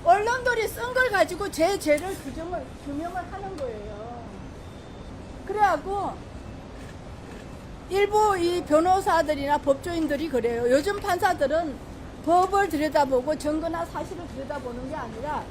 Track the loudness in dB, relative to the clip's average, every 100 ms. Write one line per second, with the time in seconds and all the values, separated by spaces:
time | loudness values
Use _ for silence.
0 | 8 6 6 0 0 0 -2 -4 -2 2
1 | 2 4 2 2 -4 2 2 2 2 2
2 | 2 -8 -8 -8 -6 -6 -8 -12 -8 -6
3 | -6 -6 -8 -10 -10 -6 -6 -8 -10 -10
4 | -10 -12 -12 -14 -14 -14 -14 -14 -16 -14
5 | -14 -14 -14 -14 -6 4 4 4 0 -2
6 | -2 -6 -12 -14 -12 -14 -14 -14 -14 -14
7 | -14 -14 -14 -14 -14 -14 -14 -14 -2 2
8 | 4 6 6 4 2 0 4 4 6 4
9 | 6 4 4 0 2 2 2 2 2 0
10 | 0 0 0 0 0 0 4 4 4 -2
11 | 0 2 2 2 2 2 0 -6 -12 -14
12 | -14 -8 4 6 6 4 2 2 2 2
13 | 4 2 2 -2 0 -2 -2 -4 -6 -6
14 | -8 -8 -10 -10 -8 -6 -6 -8 -8 -6
15 | -8 -6 -4 -4 -6